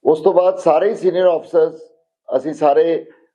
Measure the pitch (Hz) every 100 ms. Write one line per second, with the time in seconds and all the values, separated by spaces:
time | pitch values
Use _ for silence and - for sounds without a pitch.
0 | 131 156 165 175 180 185 170 156 196 220
1 | 180 175 180 165 - 170 160 160 - _
2 | _ _ - 131 135 147 151 143 170 156
3 | - _ _